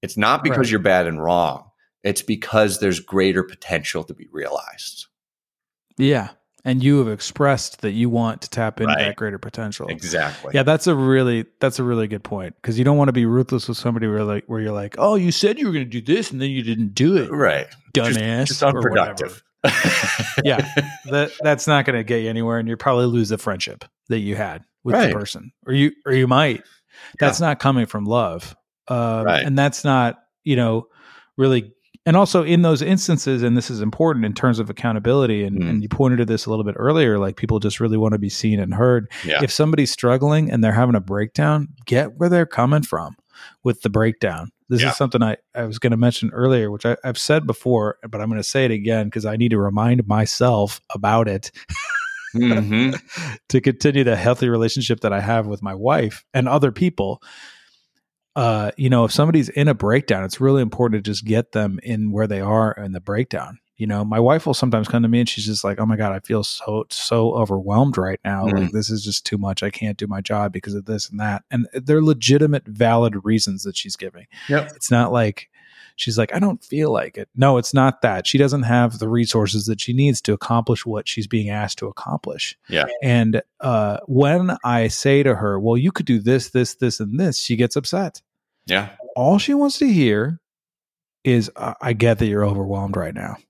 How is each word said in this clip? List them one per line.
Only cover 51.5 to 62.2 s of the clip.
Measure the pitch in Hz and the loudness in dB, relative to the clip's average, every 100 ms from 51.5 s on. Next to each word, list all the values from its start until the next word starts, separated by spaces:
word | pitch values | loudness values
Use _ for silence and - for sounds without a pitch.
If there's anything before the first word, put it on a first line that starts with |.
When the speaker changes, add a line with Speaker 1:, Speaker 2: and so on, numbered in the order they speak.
| - | -18
Speaker 2:
<laughs> | - 1077 - - - - - | -12 -10 -6 -6 -8 -12 -8
Speaker 1:
Mm-hmm. | 117 120 113 107 107 131 139 _ - 165 107 _ | 0 2 2 2 0 0 -2 _ -12 -10 -12 _
Speaker 2:
to | 131 | 2
continue | 139 127 147 139 | 2 2 2 4
the | 123 107 | 2 2
healthy | 95 123 123 | 2 2 2
relationship | 117 113 - 120 113 | 2 0 0 -2 0
that | 110 | 0
I | 101 | -2
have | 101 117 104 | 0 0 0
with | 101 | -6
my | 101 | -8
wife | 95 113 151 113 - _ | -4 0 0 0 -6 _
and | 131 127 | -2 2
other | 139 135 | 2 2
people. | 107 180 - 98 - - - - - _ _ _ _ _ _ _ | 2 -2 0 -6 -6 -12 -20 -20 -20 _ _ _ _ _ _ _
Uh, | - 120 110 104 - | -2 0 0 -2 -2
you | 131 | 2
know, | 127 | 4
if | 113 | 4
somebody's | - 151 160 127 | 4 4 4 2
in | - 147 | 2 2
a | |
breakdown, | 123 98 127 143 98 | 2 4 2 2 -2
it's | 95 - | -2 0
really | 131 139 | 2 4
important | 120 - 123 107 | 2 0 0 0
to | 104 | -2
just | 101 110 | -6 0
get | 110 120 | 0 0
them | 113 104 95 | -2 -2 -4
in | - 110 107 | -6 -4 -2
where | 101 | 0